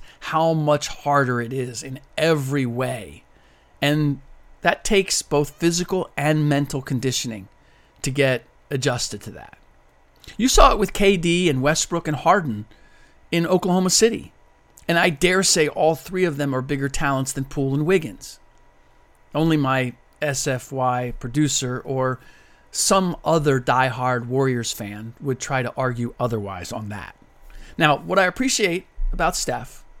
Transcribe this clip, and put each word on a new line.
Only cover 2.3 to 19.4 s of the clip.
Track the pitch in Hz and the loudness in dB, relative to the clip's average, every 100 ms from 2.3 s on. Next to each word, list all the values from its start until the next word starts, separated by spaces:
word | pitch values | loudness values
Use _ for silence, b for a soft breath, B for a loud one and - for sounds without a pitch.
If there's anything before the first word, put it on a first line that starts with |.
| 156 135 143 123 | 2 0 -2 -2
way. | 120 127 123 87 78 - - b b b b | -2 -4 -6 -12 -18 -20 -20 b b b b
And | 143 147 147 139 - - - - | 0 2 2 -2 -8 -20 -20 -4
that | 170 - | -2 0
takes | - 202 190 - | 2 2 2 -2
both | - 147 147 | 0 0 0
physical | - 170 175 180 185 - - | 0 0 0 -2 -2 -4 -2
and | 147 156 147 | 0 2 2
mental | 143 143 139 | 2 0 -4
conditioning | - 131 131 - 127 107 95 _ b b b b | -4 -2 -2 -2 -4 -10 -14 _ b b b b
to | 143 | -4
get | 135 135 123 - _ - | 2 2 0 -4 _ -8
adjusted | 135 139 123 - 104 | -2 -2 -2 -4 -10
to | - | -14
that. | 85 55 - _ _ _ _ _ _ B B | -16 -18 -20 _ _ _ _ _ _ B B
You | 254 | 2
saw | - 277 | 6 6
it | 220 | 4
with | 190 | 0
K | - 202 190 | 2 4 4
D | 170 175 175 | 2 2 2
and | 131 | 2
Westbrook | 139 160 - 170 165 | 2 0 -2 -4 -4
and | 147 | 0
Harden | 165 196 151 104 107 b b b b b b | 4 4 2 -6 -10 b b b b b b
in | 170 170 | 0 2
Oklahoma | 185 185 180 185 | 2 2 2 2
City. | - 226 226 - _ _ _ _ - - | 4 4 2 -8 _ _ _ _ -10 -2
And | 170 | 2
I | 185 | 2
dare | 143 180 185 | 2 2 2
say | 190 180 151 | 2 2 2
all | - 160 160 | 2 2 0
three | - 185 180 | -4 -2 -2
of | 143 | 0
them | 143 | -2
are | 131 | -2
bigger | 131 143 139 | -2 -2 -2
talents | - 147 135 135 | -2 0 0 -2
than | - 135 | -6 -6
Poole | 147 135 | -4 -2
and | 139 151 | 0 2
Wiggins. | 190 117 92 - - _ _ _ _ _ _ _ _ _ | 2 0 -10 -18 -20 _ _ _ _ _ _ _ _ _
Only | 143 | 0